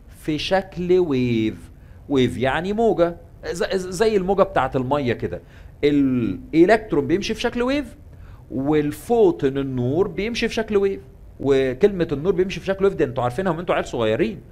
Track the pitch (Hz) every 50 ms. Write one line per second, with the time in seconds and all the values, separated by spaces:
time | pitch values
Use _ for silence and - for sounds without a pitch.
0 | - - - - - - 151 147 - - 190 185 190 - - 160 180 175 180 185
1 | 180 160 139 127 127 123 120 113 110 110 104 - - - - - - - - -
2 | - - 143 131 127 113 87 98 123 131 135 156 170 190 208 214 233 220 185 160
3 | 170 170 175 - - - - - - 156 170 170 208 156 180 190 180 185 185 165
4 | 226 220 220 196 180 185 202 185 185 190 - - 127 131 - 131 127 127 143 147
5 | 139 120 107 - 113 92 87 87 - - - - - - - - - 147 147 143
6 | 139 135 127 123 117 101 92 87 - - 143 160 170 185 220 226 - - - 147
7 | 135 127 165 202 202 - 220 - - 240 240 240 240 247 277 294 269 226 - -
8 | - - - - - - - - - - - 131 135 143 156 151 147 147 147 -
9 | - - 240 233 214 175 - - - 135 135 139 139 139 131 123 120 123 139 170
10 | 202 196 160 165 196 226 240 - 233 220 - 226 220 - 214 196 196 196 196 190
11 | - - - - - - - - - 135 139 135 135 131 123 127 196 208 196 180
12 | 165 - 147 139 151 190 190 170 185 190 - 165 - 185 190 190 196 196 180 156
13 | 151 131 123 127 120 123 120 180 190 190 160 160 180 170 156 160 - - - 127
14 | 113 110 110 117 180 226 202 135 - -